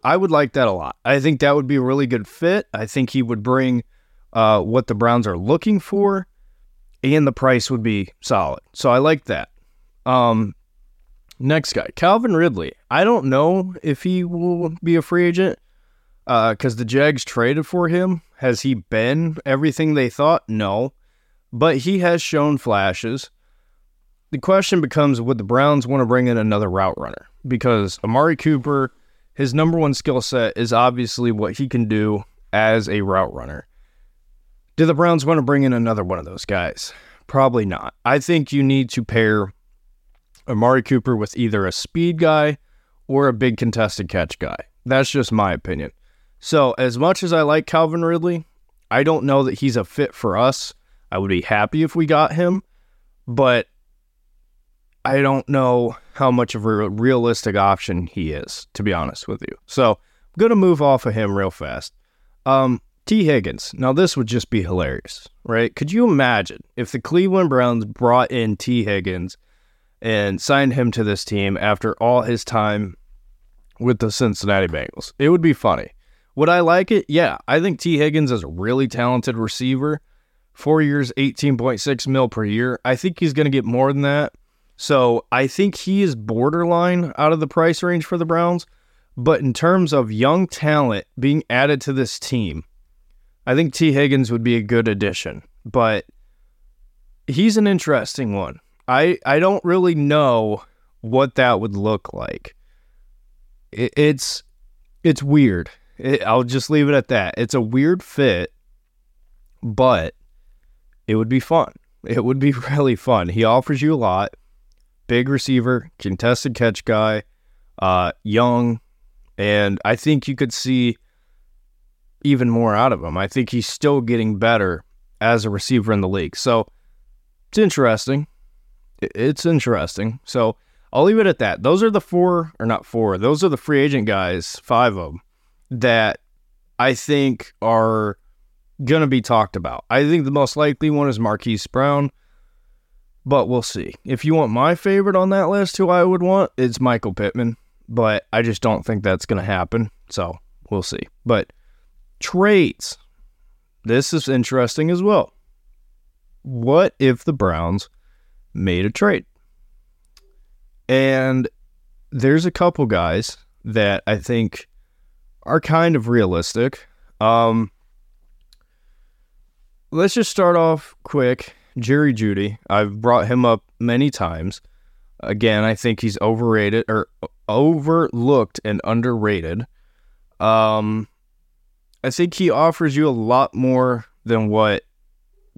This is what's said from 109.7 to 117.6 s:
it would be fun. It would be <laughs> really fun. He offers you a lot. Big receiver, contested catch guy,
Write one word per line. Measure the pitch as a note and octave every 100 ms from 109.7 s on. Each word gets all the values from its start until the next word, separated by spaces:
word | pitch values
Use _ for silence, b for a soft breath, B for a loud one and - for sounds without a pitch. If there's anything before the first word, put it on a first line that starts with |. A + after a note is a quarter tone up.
| G#2 C3 G#2 D#2+ - _ _ _ _ _ _ _ _ -
it |
would | G#2+ A2
be | C3
fun. | - E3 - - _ _
It | - A#2
would | A#2 C3+
be | C#3+
<laughs> | B2+ B2+
really | C#3+ C3+ A2+
fun. | - A2 F2
He | G2+
offers | A2 B2 B2+ C3+
you | D3
a | D3+
lot. | G#2+ F2+ G2+ - _ _ _ _ _ _ -
Big | A#2+ C3
receiver, | C#3 - B2+ A#2+ B2 D#3+ -
contested | G2 F#2+ A#2 B2 C#3
catch | A#2 A#2 G2+ -
guy, | G#2+ A2 G#2+ - _ _ _